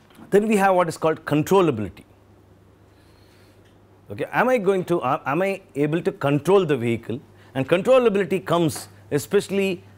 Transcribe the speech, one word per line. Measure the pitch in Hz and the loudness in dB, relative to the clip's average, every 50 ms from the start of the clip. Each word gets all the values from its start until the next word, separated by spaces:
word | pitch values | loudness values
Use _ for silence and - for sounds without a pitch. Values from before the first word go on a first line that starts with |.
| _ _ - - - - | _ _ -20 -20 -4 0
Then | - 202 208 | 2 2 4
we | 220 226 | 4 2
have | 196 196 196 190 | 2 4 4 4
what | 180 180 165 | 2 2 0
is | 156 | -2
called | - - 160 160 - - | -2 -2 -2 -2 -2 -2
controllability. | - 147 151 147 - 185 196 185 160 131 107 104 90 - - - _ _ _ _ _ _ _ _ _ - _ _ _ _ _ _ _ _ _ _ _ _ - - _ _ _ - - _ _ - _ _ - _ - _ _ _ - 104 | -2 0 0 2 2 4 4 4 2 0 -2 -4 -8 -10 -14 -20 _ _ _ _ _ _ _ _ _ -20 _ _ _ _ _ _ _ _ _ _ _ _ -20 -20 _ _ _ -20 -20 _ _ -20 _ _ -20 _ -20 _ _ _ -14 -10
Okay, | 107 147 - | -10 -8 -4
am | - 147 202 247 | -2 0 0 2
I | 254 247 | 2 0
going | 185 185 196 190 170 | 2 0 0 0 0
to, | - 170 170 | -2 -2 -2
uh, | - 127 143 156 - | 0 -2 -2 -2 -2
am | 135 139 170 190 | -2 -2 -2 -2
I | 196 196 - - - - | -2 -4 -6 -10 -10 -6
able | 135 147 151 151 - - | -4 -2 -2 -2 -2 -4
to | 139 135 | -4 -6
control | - - 139 143 147 143 175 190 202 185 | -4 -2 0 0 0 2 4 2 4 4
the | 147 147 | 2 -2
vehicle? | 120 117 120 117 110 - - 107 139 - - - - - - - | -2 -2 -2 -2 -4 -4 -8 -10 -10 -10 -14 -20 -20 -20 -10 -6
And | 135 135 - | -6 -2 0
controllability | 165 185 185 220 262 262 247 233 190 202 196 151 190 180 - | 0 0 2 4 4 4 4 2 2 0 -2 -2 -2 -4 -2
comes | - 214 196 170 151 - - - - - - - - | 0 0 2 2 0 -2 -4 -10 -16 -20 -20 -10 -6
especially | 143 147 - - - 202 - - 180 196 196 190 180 180 - - - | -6 -6 -4 -2 -2 -2 -2 -2 -2 -2 -2 -2 -4 -6 -10 -18 -20